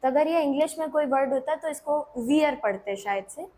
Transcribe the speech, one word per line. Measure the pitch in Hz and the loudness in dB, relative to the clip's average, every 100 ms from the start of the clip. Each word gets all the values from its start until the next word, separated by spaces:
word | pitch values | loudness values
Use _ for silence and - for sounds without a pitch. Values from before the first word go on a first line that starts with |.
तो | 262 | 2
अगर | 262 302 | 4 4
ये | 330 | 4
इंग्लिश | 294 277 311 320 | 2 2 0 0
में | 311 | -2
कोई | - 262 | 0 2
वर्ड | 262 269 | 2 2
होता, | 269 262 | 0 -2
तो | 311 320 | -4 -4
इसको | 294 - 294 294 247 | -8 -2 -2 -2 -6
वियर | 233 294 302 | 2 4 4
पढ़ते | 262 220 190 - | 0 -2 -4 -6
हैं | 196 | -6
शायद | 208 202 | -4 -4
से | 196 - 370 | -6 -12 -14